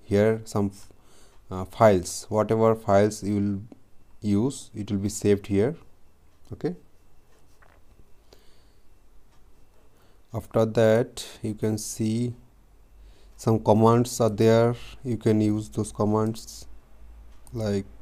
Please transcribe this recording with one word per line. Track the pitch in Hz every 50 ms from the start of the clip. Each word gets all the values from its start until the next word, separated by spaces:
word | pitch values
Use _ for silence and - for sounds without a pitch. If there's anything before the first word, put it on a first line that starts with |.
Here | _ - 101 101 104 110 110 113 113
some, | - - 107 101 101 101 - - - - - _ - - - - - _ - - -
uh, | 95 92 92
files, | - - - 117 107 101 90 85 - - - - -
whatever | 104 107 107 104 113 110 113 113 110
files | 110 - - 101 98 104 107 104 -
you | - 98 104
will | 101 101 101 101 95 110 - - - - _ - - - - - -
use, | - 104 101 101 113 139 139 - - - -
it | 110 104 98
will | 101 98
be | 98 101
saved | 101 - - 104 101 98 -
here. | - 98 98 104 131 160 - - - - - - - - _ _ - _ _ - -
Okay. | 107 - - - 180 - - - - - _ - - - _ _ - _ - - - - - - - - - - - - - - - - _ - - - _ - - - - - _ - - - - - _ - - - - - _ - - - - - - - _ - _ - - _ - - - - - _ -
After | 113 - - - 117 113
that, | 110 107 117 113 110 110 113 127 - - - - - - -
you | - 110 104
can | - - 110 110 104
see | - - - - 113 110 110 117 120 123 117 - - - _ _ _ _ _ - - _ - - - - - - - - -
some | - - 120 113 107
commands | 110 - 107 110 113 113 117 120 123 120 - -
are | 120 110
there. | 104 101 113 113 113 113 117 120 120 120 - - - - -
You | 131 113
can | 104 - 117 110 107
use | 107 107 107 107 107 -
those | - 110 104 -
commands | - - 107 104 104 107 107 110 110 113 - - - - - - - - - _ - - - - - - - - - - - -
like | - 117 107 104 101 98 95 - - -